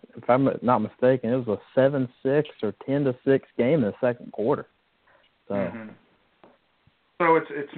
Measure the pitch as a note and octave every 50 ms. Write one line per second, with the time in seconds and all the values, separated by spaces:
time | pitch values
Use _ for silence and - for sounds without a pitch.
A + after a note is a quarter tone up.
0 | - - - B2+ - - B2 C3 C#3 A#2+ - - - A#2+ B2+ G#2+ G#2+ G#2+ - _
1 | B2+ B2+ C3+ B2+ - A2+ B2+ C3 A#2+ A2 G2 - - - - C3 C3 C#3 D3 C3+
2 | B2+ A#2+ - _ - C3+ C#3 D3+ D3 - - - A2+ G#2 - _ - - C3+ C#3+
3 | C#3+ C3 B2 - _ C3+ C3+ C3 - _ _ - A#2+ B2+ E3 D3+ A2 G2 - -
4 | B2+ B2 A#2+ - - - - A2 G#2 C3 C#3+ B2+ - - _ _ _ _ _ _
5 | _ _ _ _ _ _ _ _ _ - G2+ G2+ F#2+ F2+ G2+ A2+ A2 G#2+ - -
6 | _ _ _ _ _ _ _ _ - - _ _ _ _ _ _ _ _ _ _
7 | _ _ _ - F3 E3 E3 D#3+ D#3 - C#3+ D3 C#3 - -